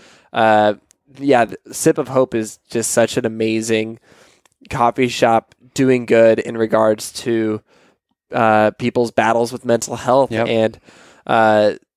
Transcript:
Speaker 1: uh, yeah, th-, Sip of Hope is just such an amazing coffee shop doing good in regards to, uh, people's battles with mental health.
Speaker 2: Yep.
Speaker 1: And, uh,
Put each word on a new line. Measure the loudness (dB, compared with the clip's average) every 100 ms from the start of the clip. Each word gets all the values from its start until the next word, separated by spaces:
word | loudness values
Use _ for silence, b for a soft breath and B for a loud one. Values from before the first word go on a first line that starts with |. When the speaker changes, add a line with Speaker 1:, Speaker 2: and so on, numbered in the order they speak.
| b b b
Speaker 1:
uh, | 0 2 4 2 -2 _ _ _ -8
yeah, | 0 2 2
th-, | -4 -16
Sip | -2 0 0
of | -2
Hope | -2 -2
is | -2 -8 -12 _
just | -6 -2
such | 0 0 -2
an | -6
amazing | -4 -2 -2 -2 -2 -4 -10 b b b b b _ -12
coffee | -2 0 0 -2
shop | 0 2 2 -2 _ _
doing | -2 0 0 2
good | 4 6 4
in | -2 -4
regards | -2 2 2 0 -6 -10
to, | -4 -2 -2 -4 b b b b _ _ _
uh, | -2 2 2 2
people's | -2 -4 -2 -2
battles | -2 0 0 -2
with | -6
mental | -2 -2 -2 -8
health. | 0 0 0
Speaker 2:
Yep. | -2 -2
Speaker 1:
And, | 0 -2 -4 b b b b -4
uh, | 0 2 4 2 -2 _